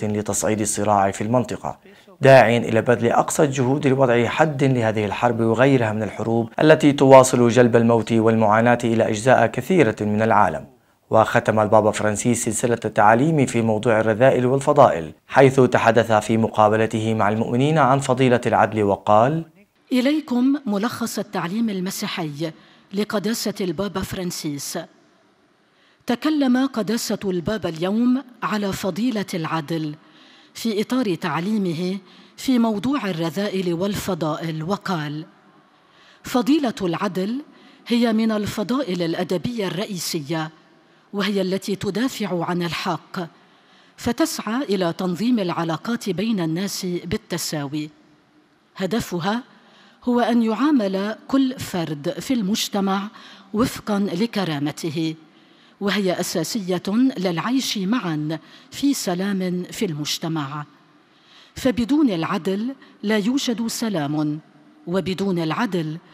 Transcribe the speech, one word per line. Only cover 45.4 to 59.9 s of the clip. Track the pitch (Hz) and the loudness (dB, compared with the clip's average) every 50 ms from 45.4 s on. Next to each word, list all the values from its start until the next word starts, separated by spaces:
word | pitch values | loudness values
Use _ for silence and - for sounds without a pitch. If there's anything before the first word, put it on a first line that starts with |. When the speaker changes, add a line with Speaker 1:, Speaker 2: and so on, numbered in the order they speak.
| 190 175 156 - 170 160 160 156 - - 233 233 - 214 | 0 -2 -4 -4 -4 -4 -4 -4 -4 -6 -6 -4 -4 -6
Speaker 2:
بين | 185 156 202 226 233 190 | -4 -2 -2 -2 -2 -2
الناس | 170 160 160 170 202 196 - - - 180 175 170 - | -2 -2 -2 -2 -4 -6 -6 -6 -6 -6 -6 -6 -6
بالتساوي. | 175 190 220 - _ 185 165 - - - 151 143 139 143 151 151 151 - _ _ _ _ _ _ _ _ _ _ _ _ _ _ _ _ | -6 -6 -8 -6 _ -8 -8 -6 -6 -6 -6 -6 -6 -6 -6 -8 -8 -12 _ _ _ _ _ _ _ _ _ _ _ _ _ _ _ _
هدفها | - 196 180 208 233 - - 185 175 156 196 214 240 254 - _ _ _ _ _ _ - _ _ _ - | -8 -6 -4 -2 -4 -4 -4 -6 -4 -2 -2 -2 -4 -6 -10 _ _ _ _ _ _ -20 _ _ _ -4
هو | 247 240 240 | 0 0 2
أن | 233 202 240 240 226 | 2 2 2 2 2
يعامل | 220 220 202 254 311 311 262 208 196 190 190 196 208 220 - - - | 2 0 0 2 2 4 4 2 0 0 -2 -2 -4 -6 -8 -6 -2
كل | - 277 269 262 247 - | 0 2 2 0 -2 -6
فرد | - - - 185 165 151 156 147 143 175 | -10 -6 -4 -4 -4 -4 -6 -6 -6 -6
في | - - - - 269 | -6 -6 -4 -4 -2
المجتمع | 240 208 185 214 - - - - 202 196 196 190 202 196 214 - - - - - - - - - | -2 0 -2 -2 -2 -4 -4 -2 -2 0 0 0 -2 -4 -6 -12 -18 -20 -20 -20 -20 -16 -8 -2
وفقًا | 208 233 - - - - - 208 196 | -2 -2 -2 -2 -6 -6 -4 -2 -2
لكرامته، | 202 190 170 170 226 226 - 208 190 160 151 143 143 151 - - - 170 139 170 160 160 156 160 - - _ _ _ _ _ _ _ _ _ _ | -2 -2 -2 -2 -2 -2 -2 -4 -2 -2 -2 -2 -4 -4 -6 -6 -8 -6 -4 -4 -4 -4 -6 -8 -14 -20 _ _ _ _ _ _ _ _ _ _
وهي | 196 202 190 202 202 185 170 - | -4 -2 -2 0 0 0 -2 -2
أساسية | 180 - - 190 160 - - 240 190 175 185 175 - - 196 226 262 262 - - | -4 -4 -4 -4 -4 -4 -4 -6 -4 -4 -4 -4 -2 -2 0 2 2 2 0 -2
للعيش | 185 190 170 165 165 214 254 269 - - - 214 | -2 -2 -2 -2 -2 -2 -2 -2 -2 -2 -4 -4
معًا | 185 185 233 254 220 180 156 151 151 151 165 156 - - - - - _ | -2 -2 -2 -2 -2 -4 -4 -4 -4 -6 -6 -8 -10 -16 -20 -20 -20 _
في | - - - 285 277 | -10 -4 -2 -2 0
سلام | - - 202 180 175 190 202 202 190 185 185 180 180 180 - | 0 -2 -4 -2 -2 -2 -2 -2 -2 -2 -2 -4 -4 -6 -8
في | 175 - 233 | -6 -6 -4
المجتمع. | 196 | -4